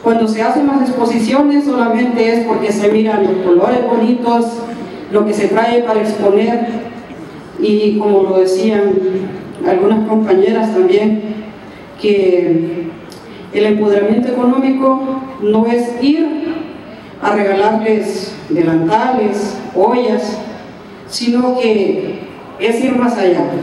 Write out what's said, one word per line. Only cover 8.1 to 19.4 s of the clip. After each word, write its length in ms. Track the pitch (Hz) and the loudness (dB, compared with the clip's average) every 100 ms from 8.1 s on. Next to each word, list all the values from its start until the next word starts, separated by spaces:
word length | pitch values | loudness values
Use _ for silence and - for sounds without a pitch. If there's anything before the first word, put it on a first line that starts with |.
| 196 | 2
lo 160 | 185 185 | 4 2
decían 520 | 185 190 220 208 202 190 185 185 190 - - - - | 2 2 2 2 2 2 0 -2 -6 -10 -14 -6 -2
algunas 420 | 190 202 220 214 | 2 2 2 2
compañeras 640 | 220 214 190 208 220 220 | 0 2 2 4 2 0
también, 480 | 370 370 202 214 214 - - - - - - - - | 2 4 4 2 0 -4 -10 -12 -16 -20 -20 -20 -4
que 880 | 208 202 185 180 165 165 165 175 165 - - - - - - | 0 2 4 4 4 0 0 -6 -8 -12 -18 -18 -18 -18 -6
el 120 | 208 214 | 0 2
empoderamiento 600 | 208 208 202 208 226 247 | 4 4 2 2 2 0
económico 720 | 247 247 269 269 262 269 269 269 269 - - | 2 2 2 2 2 2 0 -2 -6 -8 -4
no 240 | 208 220 226 | 0 2 2
es 240 | 240 240 240 | 0 -2 0
ir 520 | 269 311 311 294 - - - - - - - - | 0 2 0 -2 -6 -6 -10 -14 -16 -18 -18 -6
a 120 | 202 | -2
regalarles 1040 | 208 202 196 208 220 220 214 190 - - - - | 0 0 2 2 2 2 0 -2 -6 -8 -12 -6
delantales, 1080 | 160 165 165 165 220 240 220 208 202 | 0 2 2 2 0 2 0 0 -2